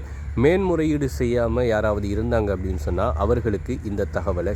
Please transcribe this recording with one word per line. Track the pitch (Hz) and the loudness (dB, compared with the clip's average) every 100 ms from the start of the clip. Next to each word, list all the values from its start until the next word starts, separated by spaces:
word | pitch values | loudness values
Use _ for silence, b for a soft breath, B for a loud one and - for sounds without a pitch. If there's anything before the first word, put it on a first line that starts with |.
| B B B - | B B B 2
மேன்முறையீடு | 135 185 190 165 156 147 139 - | 4 4 2 2 2 0 0 0
செய்யாம | 123 120 117 117 123 | 0 2 2 2 2
யாராவது | 107 107 104 101 | 2 2 0 0
இருந்தாங்க | 101 117 117 104 95 | -2 0 0 0 -2
அப்படின்னு | 95 90 95 | -2 -4 -2
சொன்னா, | 90 113 | 0 0
அவர்களுக்கு | 82 101 120 117 98 - 127 | 0 2 2 0 -2 -4 -6
இந்த | 107 101 98 | -4 -4 -2
தகவலை | - 90 87 87 | -2 -2 -2 -2